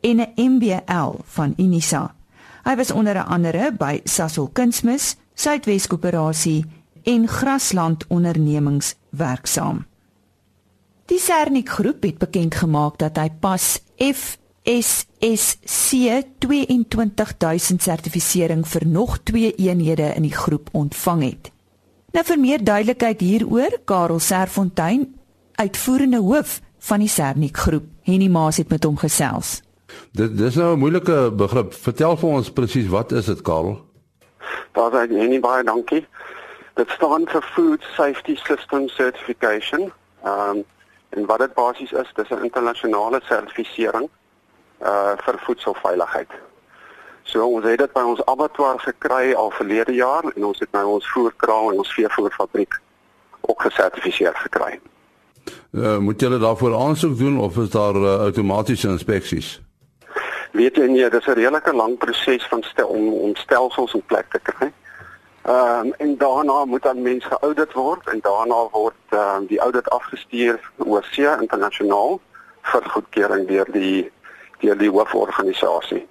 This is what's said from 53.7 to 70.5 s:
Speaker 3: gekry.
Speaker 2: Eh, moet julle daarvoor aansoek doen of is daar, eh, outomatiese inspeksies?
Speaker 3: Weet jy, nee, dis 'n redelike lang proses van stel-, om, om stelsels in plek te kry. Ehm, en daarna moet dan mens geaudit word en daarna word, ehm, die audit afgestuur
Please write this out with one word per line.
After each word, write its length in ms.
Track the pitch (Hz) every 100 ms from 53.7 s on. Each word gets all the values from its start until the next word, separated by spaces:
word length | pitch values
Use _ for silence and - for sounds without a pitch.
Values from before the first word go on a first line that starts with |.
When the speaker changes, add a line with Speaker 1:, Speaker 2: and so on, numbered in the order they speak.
| - 92 - 92 - 90 78
Speaker 3:
gekry. 440 | - - - - - _ _ _ _ _ - - _
Speaker 2:
Eh, 240 | 107 113 107
moet 220 | 101 107
julle 200 | 127 123
daarvoor 360 | 110 113 123 113
aansoek 420 | 135 156 165 127
doen 220 | 135 139
of 180 | 104 87
is 120 | 110
daar, 260 | 110 104 98
eh, 240 | 98 98
outomatiese 680 | 104 101 101 98 107 117 107
inspeksies? 720 | 90 - 101 - 80 - - - _ _ _ - - - - -
Speaker 3:
Weet 240 | 311 349 -
jy, 100 | 131
nee, 240 | 131 123
dis 160 | 120 -
'n 60 |
redelike 420 | 120 117 151 160
lang 240 | 139 113 123
proses 500 | - 113 - 127 -
van 140 | 117
stel-, 240 | 110 - 113
om, 260 | 110 107
om 220 | 107 104 101
stelsels 580 | - 123 127 - 123
in 80 | 110 -
plek 200 | 107 -
te 80 | -
kry. 320 | - - - - - - - - _ _
Ehm, 500 | - 127 107 120 113 -
en 200 | 147 139
daarna 480 | 139 131 147 139 139
moet 180 | 127
dan 180 | 143 127
mens 240 | 123 127 -
geaudit 480 | - 147 151 156
word 340 | 127 131 180 -
en 120 | 110
daarna 480 | 104 101 117 117 113
word, 240 | 110 110 - _
ehm, 360 | 104 101 98 98
die 120 | 104
audit 300 | 120 123 -
afgestuur 800 | 123 - 127 - 120 120